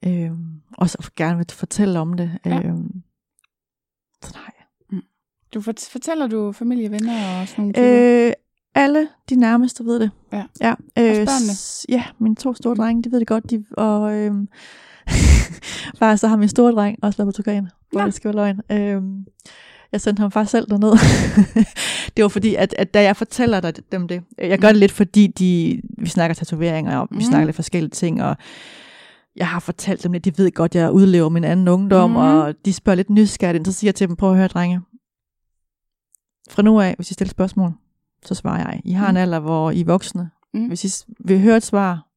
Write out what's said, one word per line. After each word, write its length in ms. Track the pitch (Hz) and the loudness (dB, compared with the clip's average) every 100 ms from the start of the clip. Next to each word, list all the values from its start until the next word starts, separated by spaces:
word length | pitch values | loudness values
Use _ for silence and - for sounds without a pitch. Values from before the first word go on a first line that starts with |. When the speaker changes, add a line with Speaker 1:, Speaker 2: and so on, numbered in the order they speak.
| 180 | -4
Speaker 1:
Øhm, 540 | 180 165 165 165 156 _ | -4 -4 -8 -12 -16 _
også 380 | - 180 - - - | -4 -4 -4 -16 -6
gerne 200 | 160 170 | -4 -2
vil 100 | 170 | -4
fortælle 480 | - - - 202 175 | -8 -10 -2 0 0
om 120 | 160 | -4
det. 240 | 175 175 165 - | -4 -6 -6 -4
Speaker 2:
Ja. 140 | 170 170 | -4 -4
Speaker 1:
Øhm, 360 | 170 165 185 - _ _ _ _ _ _ _ _ _ _ _ | -6 -8 -12 -18 _ _ _ _ _ _ _ _ _ _ _
så 60 | - | -20
nej. 180 | - - - _ _ _ | -20 -20 -20 _ _ _
Speaker 2:
Mm. 80 | 190 - _ _ _ _ | -12 -12 _ _ _ _
Du 60 | 214 | -12
fort-, 280 | 214 220 - | -8 -10 -12
fortæller 340 | 262 285 320 269 | -14 -8 -4 -4
du 260 | 220 208 | -4 -6
familie, 380 | 202 233 247 214 | -6 -4 -4 -4
venner 500 | 208 226 226 196 185 | -4 -4 -4 -6 -6
og 80 | 190 | -8
sådan 140 | - | -6
nogle 100 | 208 | -4
typer? 520 | 208 247 247 247 240 233 | 2 4 6 6 4 2
Speaker 1:
Øh, 60 | - _ _ _ | -2 _ _ _
alle 340 | - 277 294 302 _ - | 0 2 2 -2 _ -4
de 60 | 254 | 2
nærmeste 480 | 233 233 247 - | 4 4 0 -2
ved 160 | 233 233 | -4 -2
det. 100 | 220 - _ | -2 -4 _
Speaker 2:
Ja. 120 | 202 196 - | -12 -12 -4
Speaker 1:
Ja. 100 | 190 | -4
Speaker 2:
Også 100 | - - - | -4 -6 0
Speaker 1:
Øh, 300 | 233 214 214 | 2 2 0
Speaker 2:
børnene? 280 | 269 226 | 0 0
Speaker 1:
s-, 320 | 196 - - - | -4 -10 -14 -4
ja, 160 | 240 240 - | -4 -4 -4
mine 160 | 220 | -2
to 200 | 220 269 | -2 -4
store 200 | 240 233 | -6 -4
Speaker 2:
Mm. 40 | 233 | -2
Speaker 1:
drenge, 240 | 226 233 | -2 -2
de 100 | 240 | -2
ved 60 | 247 | -2
det 80 | 226 | -2
godt. 220 | 220 - | -4 -2
De, 140 | 226 208 - | -8 -8 -4
og, 380 | 214 208 214 | -2 0 -2
øhm, 340 | 214 208 202 202 _ - - - - - | -2 -4 -4 -6 _ -20 -20 -20 -18 -4
<laughs> 920 | - - - - - - - - - | 2 4 4 2 -8 -16 -14 -14 0
faktisk 220 | 220 214 | 2 4
så 80 | 220 | 2
har 80 | 220 | 2
min 120 | 208 | 2
store 240 | 202 240 | 4 2
dreng 260 | 226 208 - | 4 0 -2
også 140 | 202 208 | -4 -2
været 120 | 202 | -4
på 40 | 196 | -4
Turkan, 260 | 208 208 190 _ _ | -4 -4 -6 _ _
hvor 100 | 202 | -4
Speaker 2:
Nå. 60 | 202 | -4
Speaker 1:
det 80 | |
skal 140 | 196 214 | -4 -6
være 20 | 208 | -2
løgn. 240 | 208 196 - | -2 -4 -4
Øhm, 540 | 208 202 196 190 196 196 _ - - - - _ | -2 -2 -4 -6 -8 -14 _ -20 -20 -20 -20 _
jeg 80 | 208 | -4
sendte 200 | - 208 | -2 0
ham 100 | 208 | 0
faktisk 200 | 208 214 | 0 0
selv 200 | 233 - | 0 0
derned. 220 | 202 208 | 0 6
<laughs> 1200 | 220 - - - - 190 - 220 - - - - - | 6 6 4 2 2 2 4 0 -2 -8 -8 -8 0
Det 60 | |
var 60 | 208 | 0
fordi, 260 | 202 214 | 0 -2
at, 200 | - 196 - | 0 -2 -2
at 160 | 196 | 0
da 80 | 208 | 2
jeg 140 | 202 202 | 2 2
fortæller 440 | 226 - 240 208 | -4 -2 0 0
dig 120 | 175 160 - | -2 -8 -10
dem 160 | 185 175 | -8 -6
det, 140 | 175 175 - | -8 -10 -8
øh, 100 | 175 | -2
jeg 100 | 190 | 4
gør 100 | 202 | 6
Speaker 2:
Mm. 40 | |
Speaker 1:
det 80 | 214 | 6
lidt, 120 | 196 | 4
fordi 340 | - 196 - 202 | 4 0 4 2
de, 540 | - 185 175 165 - - - | 2 0 0 -2 -4 -8 -10
vi 100 | 165 | -6
snakker 260 | 170 165 | -2 -2
tatoveringer, 640 | 165 165 160 170 160 151 135 | -2 -6 -4 -2 -2 -4 -4
og 100 | - | -4
vi 60 | - | -4
Speaker 2:
Mm. 40 | |
Speaker 1:
snakker 240 | 220 277 | 0 2
lidt 120 | 160 151 | 0 -2
forskellige 340 | 156 175 156 | -4 -4 -4
ting, 320 | - 175 160 | -4 -4 -2
og 140 | - 151 - - - - - - - _ _ - | -4 -6 -10 -20 -20 -20 -20 -20 -20 _ _ -8
jeg 120 | 175 | -6
har 120 | 175 | -6
fortalt 420 | - - - 190 | -8 -10 -6 -4
dem 100 | 175 | -4
lidt, 120 | 175 | -2
de 140 | 190 165 | -4 0
ved 120 | 190 | 0
godt, 220 | - 165 | 2 0
jeg 180 | 180 165 | 2 2
udlever 360 | 190 190 175 160 | 6 6 6 2
min 160 | 165 | 0
anden 240 | 165 175 180 | 0 0 2
ungdom, 420 | 180 196 190 185 | 2 4 4 4
Speaker 2:
Mm. 60 | 233 | 4
Speaker 1:
og 380 | 254 277 151 151 | 4 4 2 -4
de 80 | - | -4
spørger 240 | 180 - 185 | -2 0 0
lidt 140 | 190 | 2
nysgerrigt 460 | 208 214 - 185 170 | 4 4 2 -2 0
ind, 80 | |
så 80 | 165 | -2
siger 160 | 185 208 | -2 -2
jeg 60 | |
til 140 | 196 190 | 0 -2
dem, 80 | 170 | 0
"Prøv 140 | 190 | 2
at 60 | 185 | 2
høre, 120 | 190 | 2
drenge. 320 | - 175 180 180 240 _ _ _ _ _ _ _ _ _ _ _ _ _ _ _ | 0 -2 -2 -6 -20 _ _ _ _ _ _ _ _ _ _ _ _ _ _ _
Fra 120 | - | 2
nu 180 | 208 220 | 4 6
af, 140 | 190 - | 4 -2
hvis 140 | 175 | -8
I 40 | |
stiller 160 | - 185 | -6 -8
spørgsmål, 420 | - 185 - 180 165 _ _ _ _ | -4 -4 -2 -4 -4 _ _ _ _
så 100 | - | -10
svarer 240 | 185 190 170 | -8 -6 -6
jeg. 220 | - - | -6 -8
I 80 | - | -4
har 160 | 185 202 | 0 2
en 60 | |
Speaker 2:
Mm. 20 | 185 | 2
Speaker 1:
alder, 220 | 185 165 | 0 -2
hvor 320 | 156 160 160 | -2 -2 0
I 100 | 160 | -2
er 40 | |
voksne. 460 | 170 180 - 185 175 _ _ | 2 0 0 -10 -10 _ _
Speaker 2:
Mm. 120 | 202 233 | -6 -6
Speaker 1:
Hvis 180 | 175 | -6
I 40 | 196 | -6
s-, 180 | - - - | -8 -12 -16
vil 160 | - 190 | 0 4
høre 160 | 202 226 | 6 4
et 80 | |
svar 420 | - 202 196 170 - | 2 -2 -2 -4 -10